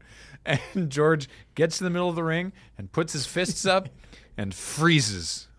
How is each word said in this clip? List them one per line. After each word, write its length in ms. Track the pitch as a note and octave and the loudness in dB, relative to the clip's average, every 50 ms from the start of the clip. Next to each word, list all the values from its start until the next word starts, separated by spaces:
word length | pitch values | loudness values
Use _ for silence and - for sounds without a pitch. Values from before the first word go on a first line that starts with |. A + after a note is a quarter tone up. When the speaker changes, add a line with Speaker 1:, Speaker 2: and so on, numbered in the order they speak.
| - | -12
Speaker 1:
<laughs> 40 | - - - - - - - - - D3+ C3 - - - | -18 -20 -20 -20 -20 -20 -10 -4 -4 -2 -2 -4 -4 -4
And 160 | G3+ F3+ D3+ | -4 -4 -2
George 360 | C3 C#3+ D3 D#3 D#3+ D#3 C3+ - - - - _ _ | 0 2 4 4 4 2 0 -6 -14 -20 -20 _ _
gets 240 | - D#3 E3+ E3 - | 0 0 0 0 -2
to 40 | F#3+ | -2
the 60 | F3+ | -2
middle 180 | F3 F3 F3+ F3+ | 0 0 0 0
of 80 | E3+ | 0
the 80 | E3+ E3 | 0 0
ring 300 | D#3+ D#3+ E3+ F3+ F#3+ - - - - - - | 0 0 0 -2 -4 -8 -12 -20 -18 -14 -14
and 140 | G2+ F#2+ | -14 -4
puts 220 | - - E3+ D#3+ - | -2 -2 -2 0 -2
his 120 | D3+ B2+ | -6 -6
fists 400 | - - E3+ F3+ F3 E3+ - - | -4 -2 -2 -2 -2 -2 -2 0
up 240 | G3 F#3 F#3+ F#3+ - - - - - - | 2 2 2 2 -2 -8 -18 -20 -20 -20
Speaker 2:
<laughs> 240 | - - - - - | -20 -20 -12 -8 -6
Speaker 1:
and 160 | G#2 G2 F#2+ | -6 -6 -6
freezes. 960 | - - - - C#3+ D#3 E3+ E3+ D3+ B2+ G#2+ G2+ F2+ E2 D#2+ - - - - - | -8 -10 -8 0 4 6 6 6 6 4 2 -2 -4 -6 -8 -8 -10 -12 -16 -20